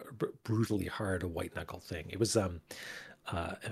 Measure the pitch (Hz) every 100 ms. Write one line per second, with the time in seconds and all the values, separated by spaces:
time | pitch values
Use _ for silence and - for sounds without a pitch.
0 | - 110 - - - 110 113 107 87 -
1 | 101 90 90 85 87 - 85 - - 82
2 | 78 95 107 113 95 85 - - - -
3 | - - - - - - -